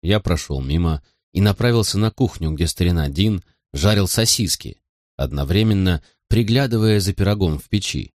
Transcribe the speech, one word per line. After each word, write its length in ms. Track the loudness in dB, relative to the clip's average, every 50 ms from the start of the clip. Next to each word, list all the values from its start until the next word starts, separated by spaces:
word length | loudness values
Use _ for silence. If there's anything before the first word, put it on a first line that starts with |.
| 0
Я 180 | 0 0 0
прошел 400 | 0 0 -2 -2 -4 -6 -6 -6
мимо 420 | -4 -2 0 0 0 0 -2 -2 _ _ _ _ _ _ _
и 80 | 2
направился 580 | 2 2 2 2 0 0 2 2 0 0 0 0
на 120 | -2 -2
кухню, 420 | 0 -2 -2 -2 -2 -4 -4 -4 -2
где 140 | -2 -2
старина 420 | -4 -2 0 0 0 2 0 0 -2
Дин 340 | 0 0 0 0 0 -2 -6 _ _ _ _ _ -8
жарил 360 | 0 0 2 2 2 0 0
сосиски, 720 | 0 0 0 0 0 0 0 -2 -2 -6 -8 -16 -16 _ _ _ _ _ _ _ _
одновременно 840 | -6 -6 -4 -2 -4 -2 0 2 2 4 4 2 2 2 2 0 0 -2 _ _ _ _ _
приглядывая 720 | 0 0 2 2 2 0 0 0 0 0 2 2 2 2
за 120 | 2 0 -2
пирогом 460 | 0 0 0 2 2 0 0 0 -2
в 100 | -4 _
печи. 440 | -4 -4 -4 -2 -6 -6 -8 -10 _